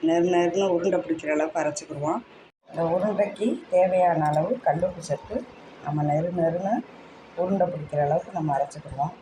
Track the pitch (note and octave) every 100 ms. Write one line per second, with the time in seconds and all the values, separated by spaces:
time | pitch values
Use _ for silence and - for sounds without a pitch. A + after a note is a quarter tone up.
0 | D#3+ E3+ F3 F3 F3 F3+ G3 F3 F3+ F3+
1 | - D#3+ D3+ D3+ D#3 E3 D3+ D3+ - D3+
2 | D3 G3+ A#3+ - - _ _ - E3 F3
3 | G3+ F#3+ G3+ - A3 B3+ - F3+ F#3 F#3
4 | F3+ D#3+ D3+ D3+ E3+ B3 - D3+ F3+ F3+
5 | D#3 C#3+ - G#3+ - - - - D3 D3+
6 | D3 D3 E3+ F3 E3 E3+ F#3+ B3 - -
7 | - - - - F#3 G3 F3+ D#3+ D3 D3
8 | C#3+ D#3+ - F#3 D#3 C3+ C#3+ D3 D3 C3
9 | E3 -